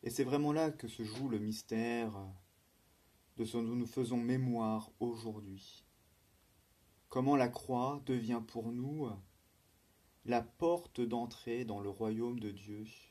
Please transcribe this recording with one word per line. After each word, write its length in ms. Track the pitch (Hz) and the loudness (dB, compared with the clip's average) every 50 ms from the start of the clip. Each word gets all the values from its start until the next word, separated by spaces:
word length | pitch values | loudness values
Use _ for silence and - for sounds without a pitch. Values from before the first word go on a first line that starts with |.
| - | -6
Et 80 | 117 | -6
c'est 140 | 117 - 139 | 0 0 0
vraiment 280 | 123 135 143 147 147 147 | 2 4 4 4 4 4
là 180 | 156 160 156 | 4 2 2
que 180 | 151 156 - 117 | 0 -2 -8 -10
se 140 | 110 - 113 | -6 -6 -6
joue 260 | 107 107 120 135 135 | -6 -4 -4 -2 0
le 100 | 113 107 | 0 0
mystère 720 | 107 107 107 110 - - 113 113 113 117 120 117 117 110 104 98 98 95 95 92 - _ _ _ _ _ _ _ _ _ _ _ _ _ _ _ _ _ _ | 0 -2 -4 -4 -4 -2 0 0 2 2 2 0 0 -2 -4 -6 -10 -10 -12 -14 -18 _ _ _ _ _ _ _ _ _ _ _ _ _ _ _ _ _ _
de 80 | - 113 | -4 -4
ce 140 | 110 113 120 | -2 0 -2
dont 180 | 117 113 120 | -2 0 0
nous 100 | 123 120 | 0 -2
faisons 300 | 117 - - 131 120 123 | -2 0 -2 0 2 2
mémoire 760 | 120 117 120 127 127 131 127 120 117 113 110 110 110 107 - - _ | 0 2 2 2 2 4 2 2 2 2 2 0 0 -4 -8 -8 _
aujourd'hui. 840 | - 120 120 110 110 113 110 107 104 98 95 98 - - - - - _ _ _ _ _ _ _ _ _ _ _ _ _ _ _ _ _ _ _ _ _ _ _ _ _ | -4 -2 -2 -4 -6 -6 -8 -8 -8 -10 -12 -14 -14 -18 -20 -20 -20 _ _ _ _ _ _ _ _ _ _ _ _ _ _ _ _ _ _ _ _ _ _ _ _ _
Comment 280 | - 131 127 139 143 | 0 2 4 6 8
la 120 | 139 127 120 | 8 8 6
croix 540 | 120 - - - 131 123 123 131 143 147 131 | 4 -2 -4 -2 0 0 2 0 -2 -4 -2
devient 380 | - 131 123 110 110 123 117 110 | 0 0 0 2 0 0 -2 -2
pour 260 | 113 - 117 110 117 117 | -4 -8 -6 -4 -4 -4
nous 360 | 123 123 135 147 156 147 120 104 98 95 - _ _ _ _ _ _ _ _ _ _ _ _ _ _ _ _ _ _ _ | -4 -4 -4 -2 -2 -4 -4 -4 -8 -12 -18 _ _ _ _ _ _ _ _ _ _ _ _ _ _ _ _ _ _ _
la 180 | 117 120 120 113 | 4 4 4 4
porte 580 | - - _ - 165 175 175 175 - - - | 2 -4 _ 4 4 4 4 0 -6 -2 0
d'entrée 640 | 123 120 120 120 117 113 113 - - 120 117 120 123 | 0 2 2 0 -2 -2 -6 -10 -4 -4 -2 -2 -2
dans 160 | 113 107 101 | -2 -4 -4
le 100 | 101 101 | -4 -4
royaume 500 | 98 101 113 110 110 110 117 120 123 123 | -4 -2 0 0 0 0 0 -2 -2 -2
de 100 | 110 104 | -4 -6
Dieu. 360 | 98 95 98 104 104 104 110 110 - - - - | -6 -8 -12 -12 -10 -10 -10 -12 -14 -18 -20 -20